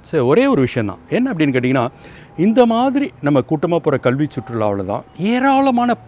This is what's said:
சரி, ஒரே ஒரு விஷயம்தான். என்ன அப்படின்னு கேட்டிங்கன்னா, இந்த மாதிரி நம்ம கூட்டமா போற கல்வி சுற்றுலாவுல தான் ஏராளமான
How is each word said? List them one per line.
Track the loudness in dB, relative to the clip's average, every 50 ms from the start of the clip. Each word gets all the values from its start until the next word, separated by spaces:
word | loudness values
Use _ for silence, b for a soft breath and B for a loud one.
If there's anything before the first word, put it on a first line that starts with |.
சரி, | _ -4 -2 0 2
ஒரே | 2 4 4 4 2
ஒரு | 2 2
விஷயம்தான். | 0 0 0 -4 -4 -4 -6 -10 -10 -6
என்ன | -4 -2 -2 -2
அப்படின்னு | -2 -2 -2 0
கேட்டிங்கன்னா, | 0 0 0 0 0 0 0 -2 -4 B B B B B B B B 0
இந்த | 0 2 4 4 2
மாதிரி | 2 2 0 0 0 0 -2 -4 -4 -8 -6
நம்ம | -2 0 0 0
கூட்டமா | 0 0 -4 -2 -2 -2 -2 0
போற | 0 0 -2 0
கல்வி | 0 0 0 0 -4 -4
சுற்றுலாவுல | -4 -10 -10 -8 -6 -2 -2 -2 -2 -2 -4
தான் | -6 -6 -8 -8 -14 -12 -6
ஏராளமான | -4 -2 -2 0 2 2 2 2 2 2 0 0 0 -2 -2 -4 -6